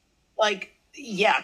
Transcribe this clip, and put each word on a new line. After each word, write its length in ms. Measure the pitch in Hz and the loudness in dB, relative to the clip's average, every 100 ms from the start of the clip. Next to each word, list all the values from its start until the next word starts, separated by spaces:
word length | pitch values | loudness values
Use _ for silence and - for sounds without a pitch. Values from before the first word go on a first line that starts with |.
| _ _ _ - | _ _ _ -2
Like, 380 | 214 196 - _ _ | 0 -2 -8 _ _
yeah, 480 | - 254 190 208 - | -18 -8 0 2 2